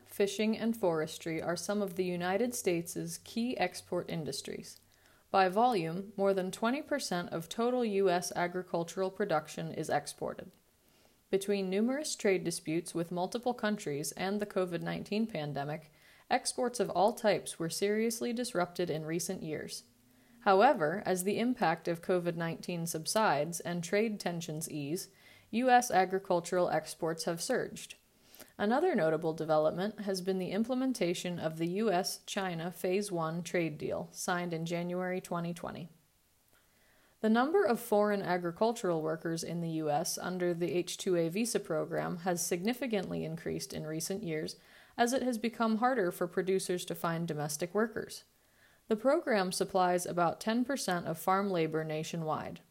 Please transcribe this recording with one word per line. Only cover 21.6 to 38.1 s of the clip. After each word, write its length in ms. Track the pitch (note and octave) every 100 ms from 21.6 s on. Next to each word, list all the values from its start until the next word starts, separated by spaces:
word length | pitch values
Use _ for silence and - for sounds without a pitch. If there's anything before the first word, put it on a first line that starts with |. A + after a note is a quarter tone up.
| E3+ E3 -
of 140 | E3+
covid 340 | - F3+ E3+ E3+
nineteen 500 | E3 D#3+ - F3 E3
subsides 720 | D#3+ D#3+ A3 G#3 C#3+ D#3 E3+
and 220 | - F3
trade 380 | E3 G#3 A3+ G3+
tensions 500 | F#3 E3+ E3 D#3 D#3+
ease, 380 | D3+ C#3+ F3+ - - - - _
U 180 | A3 B3+
S 200 | B3 A#3+
agricultural 800 | F#3 F#3 F#3+ - F3 E3+ F3+ F3+
exports 560 | D#3 - - D#3+ E3
have 160 | - E3+
surged. 540 | - A3+ - - - - _ _ _ - - -
Another 360 | G#3 B3+ F#4 B3+
notable 360 | D#3+ D#3 E3
development 680 | D#3+ D#3 D#3 D#3 E3 G#3 -
has 200 | G3+ F#3+
been 200 | F3+ F#3+
the 100 | F3+
implementation 880 | F#3+ A3+ B3+ C4 B3 F3 F3 F3+ F3
of 200 | D#3+ D#3+
the 100 | E3+
U 240 | F#3 A3
S 280 | F3 F#3+ - -
China 460 | G3+ F#3+ E3 E3+
Phase 400 | F3 F#3+ F#3+ G3
One 320 | E3+ D#3+ E3+
trade 340 | E3 F3+ E3 D3+
deal, 300 | - F3 E3+
signed 420 | - - F3 F3
in 140 | E3 E3
January 540 | E3+ F3 F3+ F3+ F#3
twenty 340 | F3+ E3+ E3+
twenty. 360 | E3+ - - E3+ - _ _ _ _ _ _ _ _ _ _ _ _
The 80 | A3
number 340 | A3+ C#4 F#4+
of 140 | F#4 A#3
foreign 420 | - G#3 G#3